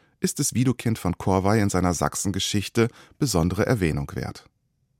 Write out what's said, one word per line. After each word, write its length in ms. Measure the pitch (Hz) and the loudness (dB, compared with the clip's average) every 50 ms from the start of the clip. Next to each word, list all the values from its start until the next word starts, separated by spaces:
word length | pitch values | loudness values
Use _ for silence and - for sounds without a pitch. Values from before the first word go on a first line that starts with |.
| _ _ _ _ | _ _ _ _
ist 220 | - 185 - - | -4 -4 -2 -2
es 140 | 143 - - | -4 -2 0
Widukind 440 | 110 127 131 120 - - 120 113 - | 0 2 0 0 0 0 -2 -2 -2
von 180 | - 90 87 - | -2 -4 -4 -2
Korvey 420 | - 104 95 95 92 98 107 113 | 0 2 2 4 4 4 4 4
in 100 | 101 101 | 2 2
seiner 240 | - 90 87 90 85 | 2 2 2 2 0
Sachsengeschichte 920 | 71 78 71 - - - 101 90 92 - - - 104 98 - - 113 113 113 - - - - _ - | 0 0 -2 -2 -2 -4 -4 -4 -4 -4 -2 -2 -2 -4 -2 0 0 0 0 -2 -8 -20 -14 _ -4
besondere 440 | 151 127 107 87 80 87 87 92 - | -2 0 2 2 2 2 0 0 0
Erwähnung 460 | - 131 110 92 80 73 71 71 - - | 0 0 2 0 0 0 -2 -4 -6 -8
wert. 320 | - - - - - - _ _ _ _ _ _ _ _ _ _ | -8 -8 -8 -10 -14 -18 _ _ _ _ _ _ _ _ _ _